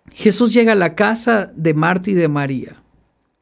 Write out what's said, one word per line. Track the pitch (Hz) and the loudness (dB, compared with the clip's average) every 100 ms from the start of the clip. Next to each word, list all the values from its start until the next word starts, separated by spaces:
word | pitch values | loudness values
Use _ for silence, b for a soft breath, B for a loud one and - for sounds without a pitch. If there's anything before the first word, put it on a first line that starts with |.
| - | -20
Jesús | - 214 196 233 | -2 0 2 2
llega | 233 226 | 2 2
a | 202 | 2
la | 170 | 0
casa | 165 208 226 240 220 185 - | 0 -2 -2 0 0 -2 -4
de | 160 | -2
Marta | 151 165 185 208 | 0 0 -2 -2
y | |
de | 180 156 | 0 0
María. | 147 139 127 - - _ _ _ _ _ _ | -2 -4 -6 -10 -18 _ _ _ _ _ _